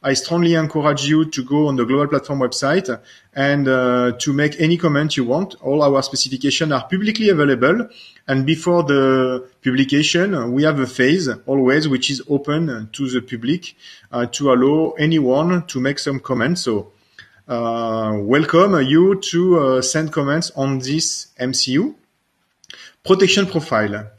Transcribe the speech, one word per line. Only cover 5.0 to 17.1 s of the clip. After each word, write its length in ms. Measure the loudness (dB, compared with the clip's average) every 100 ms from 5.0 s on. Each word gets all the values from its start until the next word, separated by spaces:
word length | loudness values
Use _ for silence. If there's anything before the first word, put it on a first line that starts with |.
| 0 -2
you 80 |
want. 300 | -2 -2 -4 -6
All 200 | -2 2
our 200 | 2 2
specifications 720 | -2 -4 -4 -2 -2 0 -2
are 140 | -2 -2
publicly 440 | -2 -2 0 2
available. 580 | 4 2 4 2 2 -2 -12 -20 _ -2
And 180 | 0 0
before 380 | 0 2 0
the 640 | 2 2 4 2 0 -2 -8 _
publication, 920 | -2 0 2 2 2 0 0 -2 -2
we 100 | 0
have 160 | 2 0
a 80 | -4
phase 420 | 0 2 2 -2 -6 -2
always 420 | 0 2 2 0
which 220 | -2 -2
is 120 | -6 -4
open 600 | -4 -2 -4 -4 -6 -12
to 160 | -8 -4
the 120 | -4
public, 540 | -6 -8 -4 -4 -6 _ -20 -20 _
uh, 140 | -6 -6
to 260 | -2 2
allow 420 | 4 4 2 0 0
anyone 680 | 0 2 2 2 2 0 -2
to 140 | -4
make 180 | -4 -2
some 220 | -6 -6
comments. 420 | -4 -2 0 -2
So, 300 | -2 -4 -6 _ _